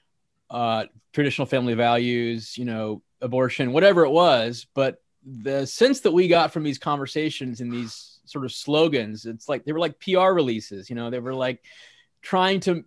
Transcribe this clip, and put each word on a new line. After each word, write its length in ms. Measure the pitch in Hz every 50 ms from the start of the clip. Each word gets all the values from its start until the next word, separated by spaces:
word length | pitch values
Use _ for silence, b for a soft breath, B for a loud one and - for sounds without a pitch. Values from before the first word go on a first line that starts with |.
| b b _ _ _ _ _ _ _ _
uh, 340 | - 120 120 117 113 110 107 - _ _ _ _
traditional 360 | - - 147 139 - - 139 -
family 260 | - 127 123 123 117
values, 840 | 110 120 120 120 120 120 123 120 120 120 117 117 113 107 - -
you 100 | - 123
know, 360 | 120 113 110 110 107 107 - - _ _ _
abortion, 540 | 131 123 120 127 131 123 - - 139 123 127
whatever 320 | 151 185 202 196 175 165
it 60 | 139
was. 560 | 143 165 175 170 139 120 113 117 120 117 - - _
But 240 | 139 135 131 - - _ _ _ _ _
the 400 | 135 135 117 107 135 135 139 135
sense 360 | 127 - - 226 269 277 -
that 100 | - 202
we 160 | 160 175 185 175
got 240 | 170 170 165 -
from 120 | - 170 151
these 140 | 147 135 -
conversations 840 | - 151 147 143 139 131 - 156 156 151 143 - 139 127 120 113
and 100 | 123 120
these 480 | 120 120 120 110 - - - - - _ _
sort 180 | - - 147 131
of 80 | 120
slogans, 720 | - - - - 147 151 160 165 147 127 110 104 107 107 110
it's 220 | 117 113 113 - -
like, 160 | 147 120 -
they 80 | 143
were 80 | 151 160
like 180 | 170 160 147 -
P 200 | - - 185 180
R 160 | 185 190 190
releases, 560 | 175 147 127 117 110 - - 101 98 92 -
you 80 | - 117
know, 120 | 117 117
they 100 | 120 123
were 140 | 120 127 131
like 300 | 131 127 127 123 - B B B B B B B B B B _ _
trying 380 | - - - 185 185 190 196 190
to, 240 | - 190 175 165 -